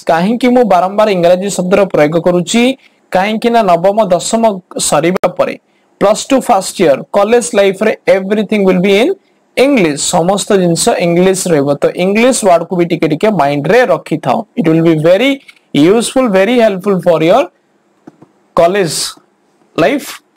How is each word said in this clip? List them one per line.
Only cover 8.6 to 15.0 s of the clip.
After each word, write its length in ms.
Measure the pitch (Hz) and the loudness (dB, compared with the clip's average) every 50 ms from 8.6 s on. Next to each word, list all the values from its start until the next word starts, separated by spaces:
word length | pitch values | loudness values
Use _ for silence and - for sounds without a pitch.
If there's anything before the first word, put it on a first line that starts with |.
| 196 | 0
will 160 | 185 180 180 | 2 2 2
be 120 | 175 202 196 202 240 | 2 2 2 2 2
in 60 | 349 392 - _ _ _ _ _ _ _ - | 0 -2 -6 _ _ _ _ _ _ _ 0
English, 420 | 247 277 285 233 175 156 139 139 | 0 2 2 2 0 0 -2 -4
ସମସ୍ତ 500 | - - - 180 165 180 202 196 - - 214 | -4 -2 -2 -2 0 0 -2 -2 -2 0 0
ଜିନିଷ 320 | 196 180 175 165 160 - 240 233 - | 0 2 0 0 0 0 0 0 0
ଇଂଲିଶ 420 | 180 170 170 170 180 190 190 185 - 180 | 0 0 0 2 2 2 0 -2 -2 -2
ରହିବ। 220 | 165 143 135 143 143 | 0 0 0 0 -2
ତ 100 | - - 160 - | -2 -2 -2 -2
ଇଂଲିଶ 420 | - 180 190 202 220 233 262 240 - - | -2 -2 -2 0 2 2 2 0 0 2
ୱାର୍ଡକୁ 280 | 190 170 170 170 - 190 | 2 2 2 0 -2 -4
ବି 100 | 175 170 | -4 -2
ଟିକେ 220 | 170 175 160 170 151 | -2 -2 -2 -2 -2
ଟିକେ 220 | 165 - - 214 | -2 0 0 0
ମାଇଣ୍ଡରେ 500 | 208 160 139 143 147 147 143 160 202 247 254 | 0 0 0 -2 -2 -2 -2 0 2 2 2
ରଖିଥାଅ। 520 | 202 165 147 - - 170 - - 135 120 233 - - _ - | 2 0 -4 -4 -6 -8 -6 -4 -4 -4 -4 -6 -8 _ -4
It 80 | 170 160 | 0 0
will 140 | 160 165 165 | 2 2 2
be 120 | 170 160 156 | 2 2 2